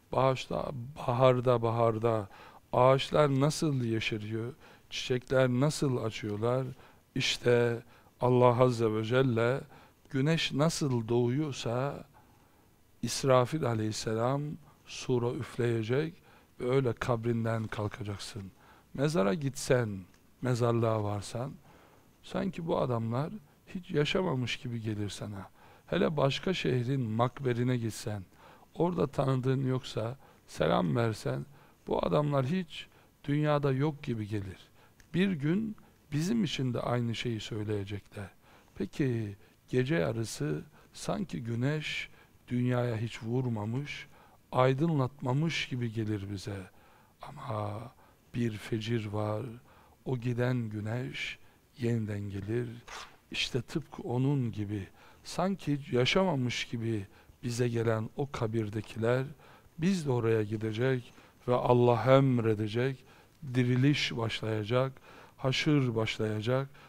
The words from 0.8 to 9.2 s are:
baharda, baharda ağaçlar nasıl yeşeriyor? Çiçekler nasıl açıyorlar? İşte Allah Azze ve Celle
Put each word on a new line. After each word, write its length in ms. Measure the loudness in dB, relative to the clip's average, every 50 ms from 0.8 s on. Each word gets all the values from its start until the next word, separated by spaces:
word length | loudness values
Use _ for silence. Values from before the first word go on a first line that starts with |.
| -10 -10 -10
baharda, 640 | -6 -4 -2 2 6 6 6 6 6 4 2 2 2
baharda 680 | 2 0 2 4 4 4 2 2 2 2 2 2 -2 -6 -12 -20 -20 -20 -20 -20 _ 0 4
ağaçlar 680 | 6 8 8 6 6 2 2 2 4 4 4 4 4
nasıl 440 | 4 2 2 2 0 0 0 0 0
yeşeriyor? 680 | 0 0 0 -2 -2 -4 -4 -6 -6 -6 -6 -6 -8 -10 -14 -20 -20 -20 -20 -18 -12
Çiçekler 600 | -8 -6 -2 0 0 0 0 2 4 4 4 4
nasıl 480 | 4 4 2 2 2 0 0 0 0
açıyorlar? 680 | 0 -2 -2 -4 -4 -6 -4 -4 0 0 0 0 0 -2 -4 -8 -14 -18 -20 -20 -20 _ _ -6
İşte 680 | -4 -2 -2 -2 0 4 4 6 6 4 2 0 -2 -8 -14 -20 -20 -20 -18 _ 0
Allah 380 | 2 4 6 8 8 8 8 8
Azze 320 | 6 4 4 4 2 2 2
ve 100 | 0 0
Celle 580 | 2 2 4